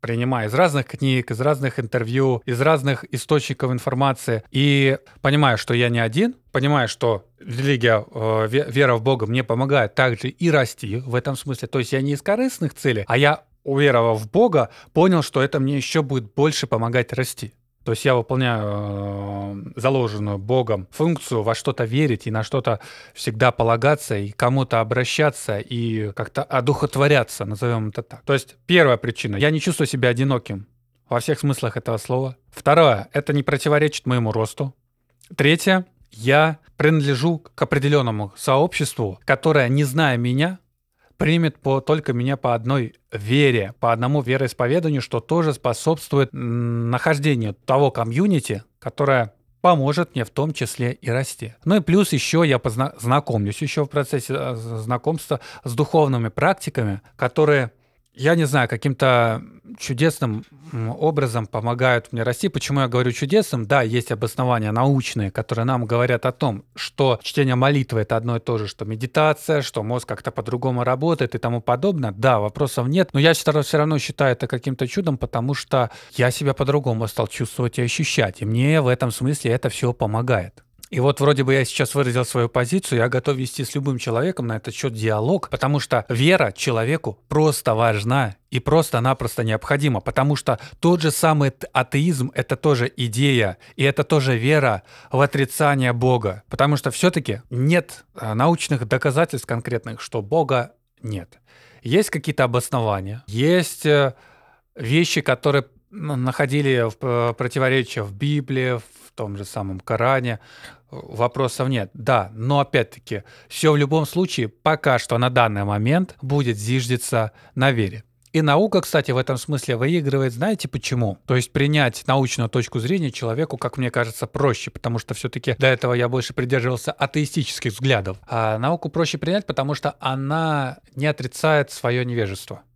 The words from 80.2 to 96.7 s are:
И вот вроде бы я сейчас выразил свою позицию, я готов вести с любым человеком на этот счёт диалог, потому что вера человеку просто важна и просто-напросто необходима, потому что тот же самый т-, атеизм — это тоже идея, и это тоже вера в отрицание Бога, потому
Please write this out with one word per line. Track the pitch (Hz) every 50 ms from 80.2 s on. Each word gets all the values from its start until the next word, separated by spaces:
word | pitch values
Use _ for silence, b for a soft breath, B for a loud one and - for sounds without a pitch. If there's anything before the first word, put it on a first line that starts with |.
| 123 123 123 101 90 - _ - _ _ _ _ - _ -
И | 147
вот | 123 139 139 -
вроде | 139 139 147 131 135
бы | 127 135
я | 135 127
сейчас | - - - 139 - -
выразил | 139 143 127 117 127 123
свою | - - 127 117 117
позицию, | _ 127 123 120 151 196 - - 139 120
я | 113 123
готов | 120 127 120 - 143 131
вести | 131 123 - - 135
с | - -
любым | 147 135 143 135 120
человеком | - 127 113 117 139 180 185 - 123 117
на | 110 113
этот | - - 113
счёт | - - 135
диалог, | 117 110 107 110 110 107 107 131 185 190 - -
потому | - 151 - 131 147 143
что | - - - 120 104 _
вера | 127 117 131 160 185 185 143 107
человеку | 95 - - - 123 113 113 123 151 165 - 117 101 _ _ _
просто | - 151 156 156 143 - - - 113
важна | 110 117 117 110 104 101 113 127 139 131 107 98 _ _ _
и | - 127
просто-напросто | - - 143 160 156 - - 120 117 131 131 - 120 113 - - 120
необходима, | 110 110 110 - - 147 139 143 147 123 101
потому | - - - - 135 143 147
что | 131 - - 123 B B B B B
тот | - 170 180 175
же | 156 160
самый | 139 - - 160 156 151 143 135
т-, | - _ - -
атеизм — | _ 131 127 - - 139 147 175 165 135 123 131 -
это | - 127 _ - -
тоже | - 156 143 120 120 123 _ -
идея, | 123 120 107 117 139 143 135 120 110 95 90 B B B B B
и | 135
это | 139 135 - 147
тоже | - 160 151 131 131 127 113
вера | 113 131 151 151 139 123 107 95 B B B B B B -
в | 127
отрицание | 143 139 - 139 139 123 - - 156 143 143 135 127 123 120
Бога, | 120 123 131 127 120 107 101 92 107 _ _
потому | - - 135 143